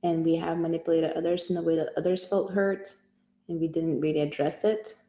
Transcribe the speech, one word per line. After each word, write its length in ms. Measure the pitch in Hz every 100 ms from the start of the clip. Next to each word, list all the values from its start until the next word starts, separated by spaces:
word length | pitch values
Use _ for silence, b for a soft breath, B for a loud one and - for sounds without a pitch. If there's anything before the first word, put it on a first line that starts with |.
and 220 | 175 165
we 120 | 165 165
have 220 | 165 165
manipulated 540 | 170 165 170 165 156
others 380 | - 170 175 -
in 60 | 175
a 60 |
way 120 | 165 165
that 180 | 156 -
others 260 | 175 185
felt 300 | 196 196 190
hurt, 420 | 190 196 196 - - _ _ _ _ -
and 100 | 170
we 100 | 160
didn't 320 | 160 165 147
really 200 | 156 151
address 440 | 147 - 151 -
it. 300 | 214 214 - -